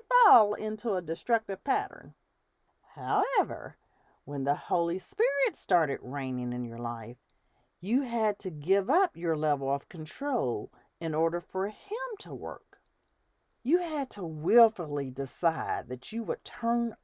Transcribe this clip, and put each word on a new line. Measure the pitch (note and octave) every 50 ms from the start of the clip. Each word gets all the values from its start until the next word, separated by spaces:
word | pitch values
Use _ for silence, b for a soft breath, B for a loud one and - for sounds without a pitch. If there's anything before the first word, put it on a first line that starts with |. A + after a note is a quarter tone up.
| - _
fall | B4+ B4 B4 F#4+ C#4+ A#3+ G#3+ G#3 G#3
into | - G#3+ A3 A3 G#3+ - A#3+ G3+
a | F#3
destructive | F3+ D#3 E3 F3+ - - A#3+ A3+ - - G3 - _
pattern. | - B3+ G3+ A#2 - - G1+ - D3+ D3 _ _ _ _ _ _ _ _ _ _ _ _ _ _ _ -
However, | D3+ C3 B2+ C#3 G3+ G#4 B4+ C#5 A#4 D#4 E3+ B2 E2 - - - _ _ _ _ _ _ _ _ _ _
when | - D3 C#3+ C3+
the | C#3 D3
Holy | D3 - - G3 F3 E3+ E3+ E3+ F#3
Spirit | - - - - A4 C5 C#5 C#5+ C#5 A#4 D#4
started | - - - G3 F3 D#3+ C#3 C#3 -
reigning | - B2 C3+ C#3+ C3+ C3 B2+ B2+ B2 B2 B2
in | B2 B2
your | A#2 A#2 A#2
life, | A#2+ A#2+ A#2+ A2+ A2+ A2 B2 - _ _ _ _ _ _ _ _ _ _ _ _
you | - F#3 A3+ C4
had | C#4 A#3+ A#3 A#3 A3 G#3+ G3+ -
to | - F#3+
give | D#3+ D3 C#3+ D#3+ F#3+ G3+ F#3+ G3
up | C4+ F4 G4+ - - E3
your | E3+ E3+ D#3+
level | D3+ D3+ D3+ D3 C#3 C3+ C3+ C#3
of | C#3 - -
control | - E3 D#3 D#3 - - C#4 D4 C#4 G#3+ D3 B2 A#2+ G#2 G#2+ - b b b b b _
in | E3+ D#3+ D#3
order | D#3 E3 E3 D#3+ F3
for | E3+ - - F#3+ F#3+ G#3
him | G#3 - - - G#4 A#4+ C5 B4+ A#4 -
to | - F3 D3
work. | A2+ E2+ E2 D2+ - - _ - _ _ _ _ _ _ _ _ _ _ _ _ _ _ _ _ _ _
You | A#3 D4+ F4+
had | F4+ E4 D#4 D4 C#4 -
to | - - F#3+
willfully | E3 D#3+ D3+ D3+ E3+ G#3+ A#3+ A#3 A3 A3+ - F3 D3+ D3 C#3+ C#3 C3
decide | B2+ C#3 C#3 C#3 - - - E3 D#3+ D3+ A2 G2 F#2+ F#2+ - -
that | B2+ B2+ - -
you | - A3+ A3+
would | F3+ D#3+ - _
turn | - - - - A#3 A#3 A#3+ A#3 A#3 - -